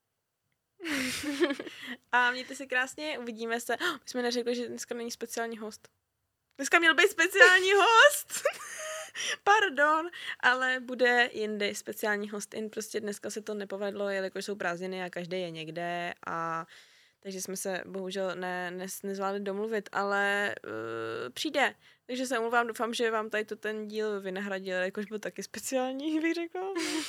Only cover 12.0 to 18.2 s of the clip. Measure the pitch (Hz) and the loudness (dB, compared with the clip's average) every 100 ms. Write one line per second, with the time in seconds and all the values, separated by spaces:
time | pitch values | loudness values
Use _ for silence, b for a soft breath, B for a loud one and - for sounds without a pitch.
12 | 214 202 208 208 - - 214 220 202 214 | 0 0 -2 -8 -8 -8 -8 -8 -8 -6
13 | 214 202 214 208 208 208 196 196 202 202 | -6 -6 -8 -8 -8 -8 -6 -6 -6 -4
14 | 202 196 190 190 196 202 180 175 185 185 | -2 -2 -4 -6 -6 -4 -4 -4 -6 -6
15 | 180 175 175 185 175 160 160 160 175 175 | -6 -8 -6 -4 -6 -8 -10 -6 -6 -4
16 | 175 - - 165 165 165 165 b b b | -6 -8 -8 -4 -4 -4 -8 b b b
17 | b _ 196 190 180 190 196 185 - 190 | b _ -12 -8 -8 -6 -6 -6 -6 -8
18 | 185 196 | -6 -4